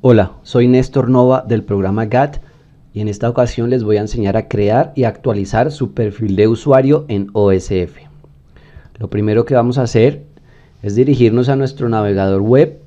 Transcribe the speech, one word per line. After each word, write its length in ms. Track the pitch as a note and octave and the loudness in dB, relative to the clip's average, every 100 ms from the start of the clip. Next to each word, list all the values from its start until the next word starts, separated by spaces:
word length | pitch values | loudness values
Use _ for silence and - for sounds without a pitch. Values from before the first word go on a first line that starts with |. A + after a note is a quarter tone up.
Hola, 300 | B2+ A2+ F#2+ - | 4 4 2 -6
soy 220 | - B2 B2 | -4 0 4
Néstor 440 | B2+ B2+ C#3 A#2+ | 2 2 -2 2
Nova 340 | C3 B2+ B2+ - | 4 4 2 0
del 160 | A2 | -4
programa 440 | - G2 F#2+ G#2 A2 | -2 -4 -2 -4 -2
gat 320 | A#2+ C#3+ D3 - _ _ _ _ | 0 -2 -4 -16 _ _ _ _
y 80 | G#2 | -8
en 60 | G#2+ | -8
esta 200 | G2+ A#2 | -4 -4
ocasión 400 | B2 A#2+ - A#2 | -2 -2 -2 -2
les 160 | B2+ | -2
voy 140 | G#2+ G#2 | 0 -2
a 20 | |
enseñar 340 | G#2+ - G2+ G#2 | -2 -4 -2 -2
a 100 | - | -4
crear 460 | G#2 G2+ A2+ D#3+ - | -2 0 0 -2 -2
y 80 | |
actualizar 680 | A#2 - - G#2 G2 G#2+ C3+ | -2 -2 -4 -4 -2 -2 -2
su 200 | D3 A#2+ | -4 -8
perfil 440 | - G#2+ G2 A2 G2 | -4 -4 -4 -4 2
de 120 | G#2+ | 2
usuario 560 | A2+ - C3 C3+ D3+ D3 | 2 2 2 4 0 0
en 200 | G2+ G2+ | -6 -4
O 180 | G#2+ G2+ | 0 2
S 300 | F#2+ - F#2+ | 2 0 -4
F. 180 | F2 - - - - - _ - - - - | -4 -10 -20 -20 -20 -20 _ -20 -20 -20 -20
Lo 160 | - G#2+ | -14 -8
primero 340 | G#2 G#2+ G#2+ | -4 0 0
que 120 | A#2 C3 | 2 0
vamos 200 | A#2+ B2+ | 2 -2
a 60 | |
hacer 420 | A#2+ A#2 A#2+ C#3+ - _ _ _ _ _ | 0 2 2 0 -16 _ _ _ _ _
es 140 | G#2 | -6
dirigirnos 560 | G#2 C3+ C3+ A#2 A2+ B2+ | 0 2 4 4 2 0
a 60 | C#3 | 0
nuestro 340 | C3+ C3+ A#2+ | -2 -4 -4
navegador 500 | A2+ G#2 G2 G2 G2 | -2 -2 0 0 0
web 400 | G#2 B2+ D#3 - | 2 2 2 -2